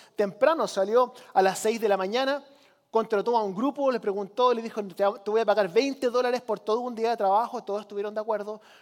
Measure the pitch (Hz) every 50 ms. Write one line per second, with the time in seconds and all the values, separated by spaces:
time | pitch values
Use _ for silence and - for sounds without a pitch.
0 | - _ _ - 208 196 - - 262 302 330 311 220 - - 202 190 202 220 247
1 | 254 233 - - - - - 190 190 190 180 - - 220 226 220 226 208 202 190
2 | 190 190 214 254 269 269 285 285 - - - _ _ _ _ _ _ _ - 226
3 | 220 220 226 202 180 233 240 226 214 196 185 190 247 285 - 285 277 269 247 208
4 | 226 214 190 202 202 190 - - 247 247 240 226 226 226 - 220 208 190 165 -
5 | 196 202 220 - - 214 214 226 226 208 202 214 196 180 165 226 269 277 269 277
6 | 269 247 226 247 247 247 247 240 247 - 208 - - 220 214 247 240 247 240 214
7 | 226 233 233 220 202 190 196 214 240 - 247 226 - - 196 208 208 208 208 202
8 | 202 208 214 214 214 226 220 208 202 208 214 208 - - - -